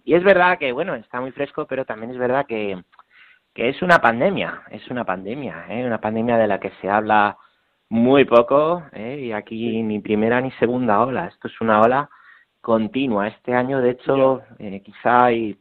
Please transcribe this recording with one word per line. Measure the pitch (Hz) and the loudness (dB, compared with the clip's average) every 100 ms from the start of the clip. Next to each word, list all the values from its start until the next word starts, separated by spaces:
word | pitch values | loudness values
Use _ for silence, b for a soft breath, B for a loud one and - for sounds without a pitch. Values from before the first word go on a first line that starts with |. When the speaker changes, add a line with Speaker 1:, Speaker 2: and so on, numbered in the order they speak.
| - | 0
Speaker 1:
Y | |
es | 165 | 2
verdad | 190 185 180 175 | 4 4 4 0
que, | 139 | -4
bueno, | 123 180 131 | -4 -6 -8
está | 107 123 | -10 -8
muy | 131 | -8
fresco, | 131 143 - 151 | -8 -8 -8 -8
pero | 131 | -6
también | 131 110 113 | -8 -8 -10
es | 127 | -4
verdad | 123 135 139 | -2 -2 -2
que, | 110 104 92 - _ b b b b _ - | -4 -6 -8 -12 _ b b b b _ -4
que | 117 | -4
es | 139 | 0
una | 180 170 | 2 4
pandemia, | 120 117 175 156 82 - - | 4 2 0 0 -4 -8 -16
es | 110 - | -18 -10
una | 123 | -8
pandemia, | 107 92 95 135 123 82 85 | -6 -6 -6 -10 -10 -12 -10
¿eh? | 110 123 | -6 -4
Una | 110 | -4
pandemia | 107 110 117 117 | -4 -2 0 2
de | 107 | 2
la | 95 | -2
que | 98 - | -6 -8
se | 95 | -2
habla | 104 107 107 104 - b b b b - | -2 2 2 2 -2 b b b b -4
muy | 113 120 139 127 | 2 4 4 6
poco, | 117 120 139 156 180 160 | 6 6 2 2 -2 -8
¿eh? | - 110 143 | -12 -12 -10
Y | 123 | -8
aquí | 107 - 110 117 | -8 -8 -6 -4
Speaker 2:
Sí. | 110 | -4
Speaker 1:
ni | 110 104 | -4 -4
primera | - 107 110 123 | -2 0 2 0
ni | 131 | -2
segunda | - 117 123 120 104 | -2 -2 0 2 2
ola. | 127 120 85 | 0 -2 -8
Esto | - 117 | -10 -14
es | - | -4
una | 113 107 | 2 4
ola | 113 131 147 b b b b _ | 4 2 -4 b b b b _
continua. | - 113 107 131 135 104 104 | 0 0 0 -2 -2 -2 -2
Este | - - 123 | -6 -2 -2
año, | 127 139 | 0 0
de | 123 | 0
hecho, | 123 - 139 131 127 127 | 0 -2 2 2 0 -6
Speaker 2:
Ya. | - | -16
Speaker 1:
eh, | 107 95 | -14 -14
quizá | - - 117 123 123 | -16 -6 2 4 4
y, | 117 110 98 | 2 -4 -8